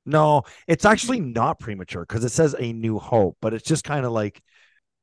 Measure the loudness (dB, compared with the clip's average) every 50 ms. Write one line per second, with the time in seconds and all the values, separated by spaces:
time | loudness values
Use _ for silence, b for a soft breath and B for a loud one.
0 | _ 0 2 4 4 6 4 2 B B B B B -2 0 4 4 4 4 4
1 | 2 -2 -2 -2 -4 -4 -2 0 0 0 -2 -4 -8 -10 -10 -10 -10 -10 -10 -10
2 | -8 -6 -4 -4 -2 0 2 2 2 2 2 -2 -6 -6 -6 -4 -4 -2 -4 -4
3 | -2 0 2 2 2 2 0 _ -4 -4 -4 -4 -2 -2 -2 -2 -2 -4 -4 -4
4 | -4 -2 -2 -2 -2 -4 -6 _ b b b b b b b b b _ _ _